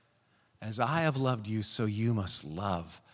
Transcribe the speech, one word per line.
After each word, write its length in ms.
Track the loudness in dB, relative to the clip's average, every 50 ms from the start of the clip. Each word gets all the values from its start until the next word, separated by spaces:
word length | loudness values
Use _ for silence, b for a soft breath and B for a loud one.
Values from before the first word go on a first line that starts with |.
| b b b b b b b b b b b b
"As 180 | -8 -4 0 0
I 220 | 2 2 4 4
have 160 | 4 2 2
loved 300 | 2 2 0 0 0 -2
you, 160 | -2 -2 -2 0
so 220 | 0 0 0 0
you 280 | 0 0 2 2 2 2
must 300 | 2 0 0 -2 -2 -4
love 580 | -6 -6 -4 -2 0 -2 -2 -2 -6 -10 -12 B B